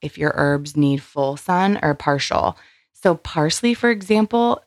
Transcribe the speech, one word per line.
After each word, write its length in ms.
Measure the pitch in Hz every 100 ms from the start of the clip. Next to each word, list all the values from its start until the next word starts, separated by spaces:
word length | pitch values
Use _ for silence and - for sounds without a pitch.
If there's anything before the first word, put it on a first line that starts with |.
if 160 | 151 -
your 160 | 147 -
herbs 400 | 143 143 143 147
need 260 | 143 139
full 340 | - 147 135 143
sun 420 | - 180 196 202
or 100 | 151
partial. 640 | 147 - 143 - - - - - _ _
So 220 | _ 190 165
parsley, 580 | - 165 151 - 240
for 160 | 226 240
example, 760 | 220 190 214 220 233 240 -